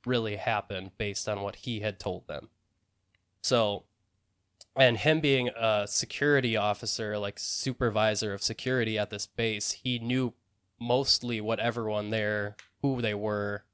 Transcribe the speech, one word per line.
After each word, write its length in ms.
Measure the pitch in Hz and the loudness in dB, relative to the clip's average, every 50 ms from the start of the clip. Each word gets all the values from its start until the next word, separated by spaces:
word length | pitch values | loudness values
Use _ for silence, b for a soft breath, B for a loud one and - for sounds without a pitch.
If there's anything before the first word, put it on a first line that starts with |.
| - | -4
really 300 | 123 127 117 113 107 104 | -2 0 0 0 -2 -4
happened 560 | 101 - 117 110 104 - - 101 92 95 95 - | -4 -2 0 0 0 -2 -4 -6 -8 -8 -8 -6
based 320 | - 107 101 95 - - 110 | -4 -4 -4 -4 -4 -4 -4
on 120 | 104 98 | -4 -2
what 140 | 98 101 - | -4 -6 -8
he 240 | - - 123 113 101 | -8 -6 -6 -4 -2
had 200 | 104 107 98 - | -4 -4 -4 -4
told 260 | - 98 90 - - - | -6 -6 -6 -6 -8 -10
them. 200 | 76 - - - _ _ _ _ _ _ _ _ _ _ _ _ _ _ _ _ _ _ | -10 -10 -10 -14 _ _ _ _ _ _ _ _ _ _ _ _ _ _ _ _ _ _
So, 440 | - - 127 117 110 104 101 90 - _ _ _ _ _ _ _ _ _ _ _ _ _ _ - - _ - | 0 2 4 4 4 2 0 -4 -8 _ _ _ _ _ _ _ _ _ _ _ _ _ _ -20 -20 _ 4
and 220 | - 131 120 113 104 | 6 6 6 6 4
him 220 | - 156 156 160 | 2 2 2 4
being 280 | 151 139 135 127 123 120 - | 4 4 4 2 2 0 -2
a 300 | 117 113 110 107 104 104 - | 0 2 2 4 2 2 0
security 680 | - - - - - - 143 147 143 135 123 117 110 | -2 -2 -2 -4 -2 0 4 4 4 4 4 2 2
officer, 600 | 107 104 104 101 - 117 - - - 110 104 107 | 2 2 0 0 -2 -4 -4 -4 -4 -2 -2 -2
like, 220 | 104 101 104 - - | -2 -4 -4 -6 -6
supervisor 960 | - - - - - 135 123 - 127 113 104 107 110 107 107 98 110 104 98 | -6 -6 -4 -4 -4 -4 -2 0 0 2 2 4 4 4 2 0 -2 -4 -4
of 80 | 98 | -4
security 560 | - - 110 - - 127 131 123 113 110 110 104 | -4 -4 -4 -4 -2 0 0 2 2 2 0 0
at 120 | 104 - | -2 -2
this 160 | 104 101 - | -4 -8 -8
base, 440 | - _ 117 117 113 107 104 - - | -6 _ -2 -2 0 0 -2 -2 -4
he 280 | - - - 127 123 117 | -4 -4 -4 -4 -2 -2
knew 340 | 113 117 127 131 127 117 - _ _ _ _ _ _ _ _ - | -2 0 0 0 0 -2 -4 _ _ _ _ _ _ _ _ -6
mostly 600 | 117 123 127 135 135 - - - 123 120 117 107 | 0 2 2 2 4 2 0 0 0 -2 -2 -2
what 200 | 104 110 113 98 | 0 0 0 0
everyone 500 | 113 120 110 120 110 107 107 104 104 104 | 0 0 0 0 -2 -2 -2 -2 0 0
there, 460 | 113 110 104 107 107 104 104 104 104 - - _ _ _ | 0 0 0 0 0 0 -2 -4 -8 -12 -20 _ _ _
who 180 | - 139 131 123 | -2 0 0 0
they 140 | 117 107 104 | 0 -2 0
were, 480 | 101 107 107 104 104 104 101 104 101 - _ | 0 0 0 0 0 0 -2 -4 -6 -8 _